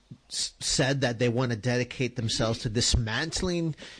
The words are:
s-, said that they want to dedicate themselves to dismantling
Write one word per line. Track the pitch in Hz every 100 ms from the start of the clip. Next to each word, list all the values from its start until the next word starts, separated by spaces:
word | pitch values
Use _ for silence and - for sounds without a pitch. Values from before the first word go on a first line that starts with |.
| - - -
s-, | - - -
said | - - 135 139
that | 127 117
they | 123
want | 117 131
to | 113
dedicate | 127 123 123 - 123 -
themselves | 113 - 113 117
to | 120
dismantling | 107 - - 113 117 156 - 185 175 165 151 - -